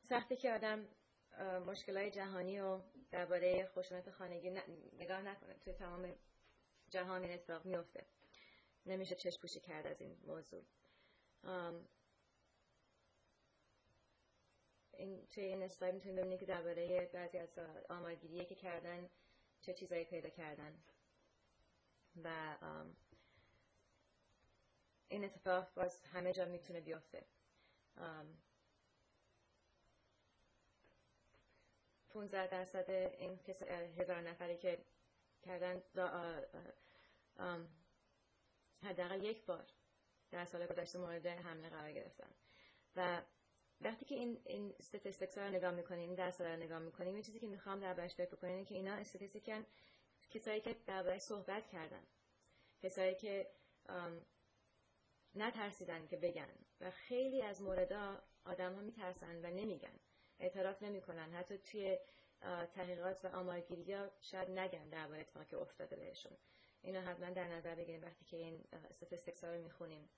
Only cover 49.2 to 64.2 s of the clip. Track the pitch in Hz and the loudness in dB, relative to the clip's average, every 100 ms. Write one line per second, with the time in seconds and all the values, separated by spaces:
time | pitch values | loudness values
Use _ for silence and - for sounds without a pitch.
49.2 | 202 214 - 220 220 - - - - _ | -8 -6 -4 -4 -4 -16 -20 -20 -20 _
50.2 | - 220 220 214 226 233 - 190 180 190 | -8 -4 2 2 2 -4 0 2 4 2
51.2 | - 208 185 202 214 180 156 110 78 _ | 0 -2 2 0 0 -6 -6 -8 -14 _
52.2 | _ _ - - - _ 185 185 185 185 | _ _ -20 -20 -20 _ -2 6 6 6
53.2 | 214 196 190 - - _ - 180 170 170 | 2 0 0 -6 -20 _ -6 -2 -2 -6
54.2 | 170 _ _ _ _ _ _ _ _ _ | -12 _ _ _ _ _ _ _ _ _
55.2 | _ 196 220 226 202 - 175 165 156 180 | _ 0 0 2 -2 -4 -4 -4 -4 4
56.2 | 170 170 143 - - _ 185 180 - 247 | 4 4 -6 -10 -20 _ -8 -8 0 4
57.2 | 262 262 214 190 196 185 180 208 202 196 | 6 6 2 0 2 4 4 4 0 -4
58.2 | - - 185 180 185 190 208 226 185 180 | -10 -14 -6 0 0 0 -6 -4 -4 -4
59.2 | 165 170 170 180 214 160 - - _ _ | -6 -6 -2 0 0 -2 -6 -12 _ _
60.2 | - - 180 190 190 196 208 202 185 165 | -20 0 0 4 2 2 -2 -2 -4 -6
61.2 | 160 175 180 196 - 214 190 185 - - | -4 -4 -4 -6 -4 0 4 4 2 -20
62.2 | - _ 190 175 170 196 180 175 180 190 | -20 _ -2 -2 -2 -2 -2 0 0 0
63.2 | 185 185 180 175 170 175 170 196 196 - | -2 0 0 0 -2 -6 -2 -2 -2 -6